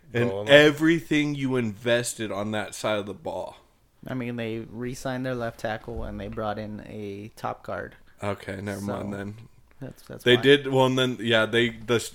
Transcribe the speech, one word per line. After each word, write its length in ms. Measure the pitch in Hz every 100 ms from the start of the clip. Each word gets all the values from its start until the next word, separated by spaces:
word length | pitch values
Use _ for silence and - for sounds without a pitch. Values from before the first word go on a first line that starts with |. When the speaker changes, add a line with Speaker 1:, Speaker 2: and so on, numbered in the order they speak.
| -
Speaker 1:
and 160 | 117 120
Speaker 2:
Goal 100 | 98
line. 80 | 107
Speaker 1:
everything 840 | 147 151 143 160 170 - 151 147 143
you 180 | 131 127
invested 720 | 113 98 120 120 120 - 107
on 180 | 98 107
that 240 | 107 95
side 240 | - 110 104
of 80 | 101
the 80 |
ball? 420 | 95 92 90 - - _ _ _ _ -
Speaker 3:
I 60 |
mean, 200 | 131 120 120
they 220 | 113 113 113
re-signed 560 | 110 123 131 135 127
their 100 | 131 123
left 220 | 117 -
tackle 420 | 113 110 - 113
and 160 | 113 104
they 60 | 101
brought 300 | 113 107 107
in 220 | 107 104 -
a 420 | 107 101 98 107 -
top 260 | 117 113
guard. 320 | - 92 101 - - -
Speaker 1:
Okay, 380 | 101 98 - 98
never 200 | 101 95
mind 300 | 101 117 101
Speaker 3:
So, 40 | 101
Speaker 1:
then. 180 | 101 107 - - - -
Speaker 3:
that's, 220 | 131 -
that's 220 | - -
Speaker 1:
They 100 | 123 123
Speaker 3:
why. 60 |
Speaker 1:
did, 240 | 131 143 135
well, 180 | 131 131
and 120 | 127
then, 180 | 127 113
yeah, 260 | 117 113 107
they, 220 | 117 120
the, 340 | 113 110 117 -